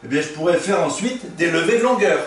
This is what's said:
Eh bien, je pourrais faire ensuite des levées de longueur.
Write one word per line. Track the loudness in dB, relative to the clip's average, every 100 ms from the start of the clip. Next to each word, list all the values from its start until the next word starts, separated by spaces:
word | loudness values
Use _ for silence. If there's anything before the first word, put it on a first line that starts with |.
Eh | -2
bien, | -4
je | -2
pourrais | -2 0 0
faire | 2 0
ensuite | 0 -2 -4 -6 -10 -4
des | 0
levées | 2 2 2
de |
longueur. | 2 2 2 0